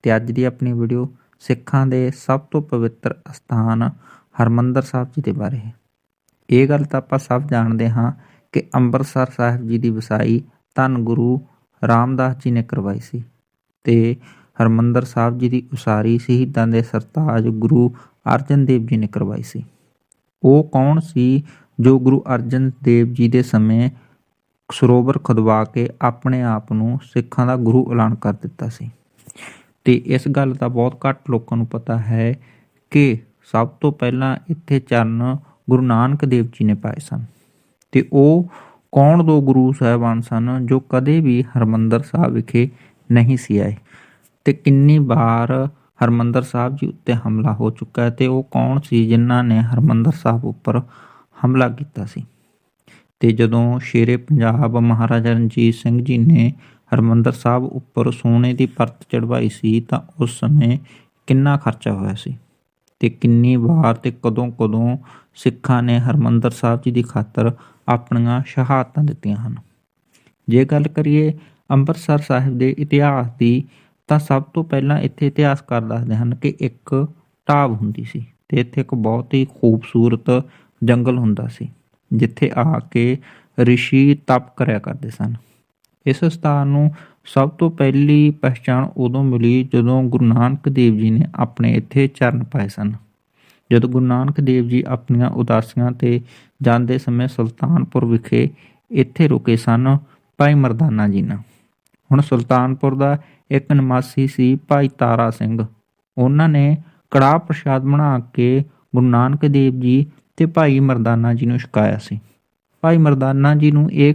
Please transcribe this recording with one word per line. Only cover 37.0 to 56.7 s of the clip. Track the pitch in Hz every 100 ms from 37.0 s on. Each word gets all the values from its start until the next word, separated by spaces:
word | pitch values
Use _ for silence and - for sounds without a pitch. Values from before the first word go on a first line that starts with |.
| - - 117 _ _ _ _ _ _
ਤੇ | 131 131
ਉਹ | 143 143 165 175 - - _ _
ਕੌਣ | 143 143 170
ਦੋ | 160 156
ਗੁਰੂ | 135 131 127
ਸਾਹਿਬਾਨ | 135 123 120 117 113
ਸਨ | 113 117 117 131 120
ਜੋ | 131
ਕਦੇ | - 127 131 160
ਵੀ | 151 120
ਹਰਿਮੰਦਰ | 120 - 110 113 113 113
ਸਾਹਿਬ | - 160 131
ਵਿਖੇ | 120 113 117 120 - _ _ _
ਨਹੀਂ | 120 117 127
ਸੀ | - 104
ਆਏ? | 101 101 _ - _ _ _ _ -
ਤੇ |
ਕਿੰਨੀ | 143 - 139 143 151
ਵਾਰ | 135 117 113 117 120 131 135 _ _ _
ਹਰਿਮੰਦਰ | 117 117 117 123
ਸਾਹਿਬ | 127 123 123 135
ਜੀ | 143
ਉੱਤੇ | - -
ਹਮਲਾ | 117 110 110 113
ਹੋ | 107 110
ਚੁੱਕਾ | 110 110 -
ਹੈ | 120
ਤੇ | 117 127
ਉਹ | 131 131
ਕੌਣ | 123 123 139 147
ਸੀ | 120 113
ਜਿਨ੍ਹਾਂ | 117 120 123
ਨੇ | 123 113
ਹਰਿਮੰਦਰ | 117 123 - 113 113
ਸਾਹਿਬ | - - 117 123
ਉੱਪਰ | - - 117 - - - _ _ - 123
ਹਮਲਾ | 131 123
ਕੀਤਾ | 120 147 - 101
ਸੀ? | - 120 _ _ _ _ _ _ _ _ _
ਤੇ | 117
ਜਦੋਂ | 113 117 117 120 123
ਸ਼ੇਰੇ | - 120 117 123
ਪੰਜਾਬ | 120 151 117 117 120 117
ਮਹਾਰਾਜਾ | 117 113 113 117 117
ਰਣਜੀਤ | 117 117 117 117 113
ਸਿੰਘ | 120 120
ਜੀ | 123 123
ਨੇ | 117 165 117 143 -